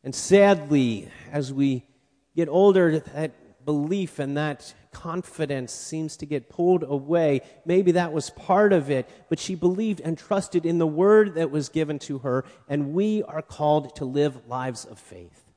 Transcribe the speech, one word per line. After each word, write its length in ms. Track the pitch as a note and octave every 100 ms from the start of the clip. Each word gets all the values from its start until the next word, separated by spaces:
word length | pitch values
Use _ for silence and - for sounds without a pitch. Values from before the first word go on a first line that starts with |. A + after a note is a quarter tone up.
And 120 | C3
sadly, 960 | B2+ - G3 G3+ F#3+ D3 D3 B2 G#2+ - - -
as 220 | D3 C3
we 320 | C3+ C#3 B2+ _ _ _ _ _
get 140 | D#3+ D#3+
older, 520 | E3 G3+ F#3+ E3+ D#3
that 680 | - C#3+ D#3 - _ _ C3+
belief 520 | D3 D3+ G3+ F3+ -
and 180 | C#3 C#3+
that 360 | D3+ C#3+ - - _
confidence 800 | - E3+ E3+ - - D3 C#3 B2
seems 440 | - - D#3+ D#3+ -
to 100 | C#3+
get 220 | D3 -
pulled 340 | - F3 F3+
away. 600 | C#3 C#3 C#3 E3+ D#3+ C#3+ - - E3
Maybe 260 | F#3 F3+
that 200 | F3 E3+
was 180 | D#3 -
part 420 | - - G3 G#3
of 160 | F#3 C#3
it, 180 | C3+ A#2+ - _
but 100 | D#3+
she 160 | -
believed 460 | F3+ F3 F#3 A3 G3
and 160 | D#3 E3
trusted 480 | - G3 - F3
in 140 | E3 E3+
the 80 | D#3+
word 480 | D3+ G3 G#3+ G#3
that 160 | D#3+ D#3+
was 180 | D3+ C3+
given 300 | D#3+ D3+ D3
to 200 | - C3+
her, 240 | B2+ B2+ - - -
and 280 | C#3+ C#3+
we 280 | E3 G#3+ G#3+
are 180 | - D#3
called 520 | - - D3+ D3+ C#3 -
to 100 | C3
live 420 | C3+ D3 C3 A#2
lives 380 | B2+ B2+ A#2 -
of 120 | G#2
faith. 540 | - F#2 F2 _ _